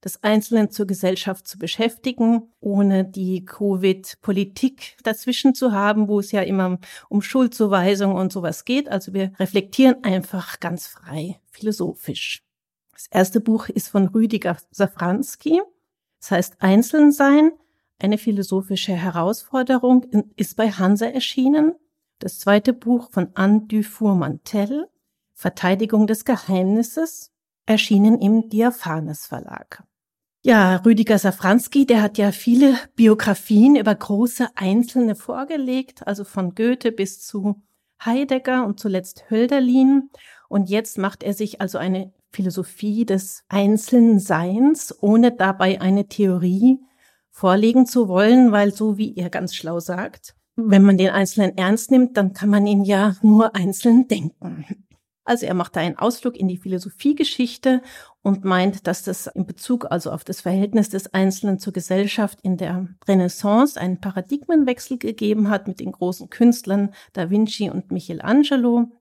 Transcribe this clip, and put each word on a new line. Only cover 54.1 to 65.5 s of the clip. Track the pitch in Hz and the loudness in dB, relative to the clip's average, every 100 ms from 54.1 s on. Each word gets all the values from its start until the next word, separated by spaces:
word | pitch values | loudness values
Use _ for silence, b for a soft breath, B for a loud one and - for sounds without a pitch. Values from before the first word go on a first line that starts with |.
| 202 156 _ 180 156 147 - _ _ _ _ | -2 -6 _ -16 -14 -14 -16 _ _ _ _
Also | - 233 - | -6 -4 -2
er | |
macht | 180 175 | -4 -4
da | - | -4
einen | 170 - | -6 -2
Ausflug | 226 240 247 240 | -4 -2 -6 -4
in | 190 | -6
die | 180 | -6
Philosophiegeschichte | 190 185 185 - 285 285 294 - 240 - 262 254 254 B B B | -8 -8 -8 -6 -2 -2 -2 -2 -6 -2 0 0 -2 B B B
und | 196 196 | -2 -2
meint, | 190 185 190 196 - | 0 0 0 -2 -6
dass | 180 | -6
das | - 185 - | -8 -10 -10
in | - 180 | -10 -10
Bezug | - - 247 - | -10 -6 -6 -4
also | 175 - | -6 -6
auf | - | -12
das | - - | -12 -10
Verhältnis | 180 190 202 220 214 | -4 -2 0 0 -2
des | 190 190 | -4 -6
Einzelnen | 190 190 190 208 190 | -2 0 -2 -4 -4
zur | 202 | -6
Gesellschaft | 185 175 185 202 - 208 - | -10 -4 -2 -2 -2 -4 -4
in | 190 180 | -6 -4
der | 180 180 185 - - | -4 -8 -10 -12 0
Renaissance | 190 185 - 202 214 285 - | 0 0 -2 0 2 2 -2
einen | 185 185 | -6 -6
Paradigmenwechsel | 196 190 185 285 294 330 254 247 - 247 | -8 -10 -8 -10 -2 0 0 -4 -8 -8
gegeben | 214 226 208 214 | -8 -4 -2 0
hat | 208 | 0